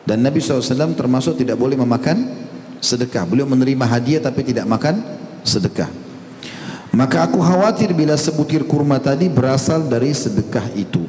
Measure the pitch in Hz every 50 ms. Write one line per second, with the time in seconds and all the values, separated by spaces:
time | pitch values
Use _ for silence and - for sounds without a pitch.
0 | - - 107 113 123 135 151 170 139 - 143 127 120 - 127 131 156 165 - -
1 | - 123 127 131 135 170 156 - 127 127 113 113 127 135 139 131 123 120 117 -
2 | - 151 170 226 262 - - - - - - - - - - - - - 120 123
3 | 123 123 - 117 90 85 104 131 139 139 131 127 127 131 139 131 123 110 117 120
4 | 120 131 151 156 - 135 127 139 127 131 117 113 95 - - - - 151 175 220
5 | 233 - - - - - - - - - - 101 90 - - - 85 - - -
6 | - - - - - - - - - - - - - - - - - - - 113
7 | 131 131 - 165 165 170 - 196 165 170 180 180 202 220 220 - 220 196 175 160
8 | 156 151 151 143 - 165 156 - 151 - 156 151 135 - 147 143 143 143 139 131
9 | - 143 135 156 180 185 147 127 131 131 135 135 - - 160 160 156 139 127 117
10 | 123 143 147 - - - 104 98 - - - - 98 120 - 101 98 - - 87
11 | 82